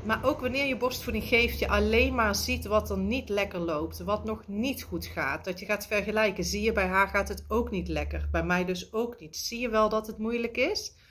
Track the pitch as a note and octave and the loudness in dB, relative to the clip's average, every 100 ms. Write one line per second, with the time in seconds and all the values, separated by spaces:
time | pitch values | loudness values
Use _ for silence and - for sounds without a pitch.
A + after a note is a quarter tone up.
0 | G3 A3 B3+ D4 B3+ C4 C#4 A#3 B3 B3+ | -2 0 2 2 0 0 0 0 -2 -2
1 | - A3+ A3 A#3 A#3 - G3+ G#3 G#3 A3+ | -4 -4 2 4 4 2 2 4 4 4
2 | C4 B3+ A3 G3+ - B3 G#3 G#3+ G#3+ G3 | 4 4 2 2 -2 -2 2 2 2 0
3 | F#3+ B3+ A#3 G3+ G3+ F#3 E3+ D3+ E3 - | 0 -2 0 0 0 -2 -2 -2 -4 -6
4 | F3 G#3 G#3 A3 - G3+ C4 B3+ - E3+ | -2 -2 -2 -6 -6 -2 -2 -2 -6 -6
5 | - - C#3+ D3+ - F3+ G3 G#3 G#3 G#3 | -6 -4 -2 -2 -4 -6 -2 -2 0 -2
6 | G3 G#3+ A3 G3 F3+ G3+ A3 G#3+ F#3 F#3+ | 0 2 2 2 -2 0 0 2 4 4
7 | G3 G3+ G3 F#3+ - G#3+ A#3+ G3 F3 D#3 | 4 2 0 -4 -2 -2 0 -2 -2 -2
8 | D3 D#3+ D#3 E3+ E3+ F3+ F#3 F3+ - A3 | -2 -2 0 0 2 2 2 -4 -4 -2
9 | A#3+ - D#3 - - A#3 A#3+ G#3+ G#3+ A3 | -2 -4 -12 -10 -8 -4 0 4 4 2
10 | A3 G#3+ G#3+ A#3+ A#3 A#3 C#4 G#4 - - | -2 -4 -2 -2 -2 0 0 0 -6 -12
11 | - | -20